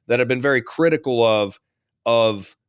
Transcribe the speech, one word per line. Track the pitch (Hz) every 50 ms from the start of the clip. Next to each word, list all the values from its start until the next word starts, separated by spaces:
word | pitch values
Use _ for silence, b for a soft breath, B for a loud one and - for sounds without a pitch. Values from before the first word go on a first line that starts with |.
| b
that | - 120 123
I've | 123 120
been | 131 127
very | 131 143 131 123
critical | 123 - - - 165 165 156 151 - 135 123 117 113
of, | 113 107 107 104 98 - _ _ _ _ _ _ _ _ _ -
of | 117 117 117 113 110 107 98 95 - _ _ _